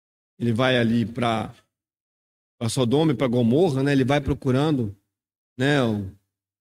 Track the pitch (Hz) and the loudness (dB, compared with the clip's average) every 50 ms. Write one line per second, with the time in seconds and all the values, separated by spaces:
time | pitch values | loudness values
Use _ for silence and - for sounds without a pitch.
0 | _ _ _ _ _ _ _ - 117 117 113 110 131 127 127 120 120 113 117 120 | _ _ _ _ _ _ _ -4 -2 -2 0 2 2 2 2 2 2 2 0 0
1 | 113 - - 127 120 117 110 110 113 127 - _ _ _ _ _ _ _ _ _ | -2 -2 -4 -4 -4 -2 -2 -4 -6 -8 -14 _ _ _ _ _ _ _ _ _
2 | _ _ _ _ _ _ _ _ _ _ _ - 117 113 - 139 127 110 135 151 | _ _ _ _ _ _ _ _ _ _ _ -8 -6 -4 -2 0 0 2 2 2
3 | 165 160 131 113 143 123 117 123 120 113 123 156 190 170 131 135 135 143 143 135 | 2 2 0 0 0 0 0 2 2 2 4 2 2 2 0 0 0 0 2 2
4 | 127 123 143 147 139 143 143 - - 135 123 135 147 160 151 127 113 104 98 _ | 2 2 0 0 0 -2 -4 -4 -2 -2 0 0 0 0 0 -2 -4 -6 -8 _
5 | _ _ _ _ _ _ _ _ _ _ _ 120 131 139 147 143 123 113 107 101 | _ _ _ _ _ _ _ _ _ _ _ -2 0 0 2 2 0 0 -2 -4
6 | 98 92 - _ _ _ _ _ _ _ _ _ | -6 -10 -14 _ _ _ _ _ _ _ _ _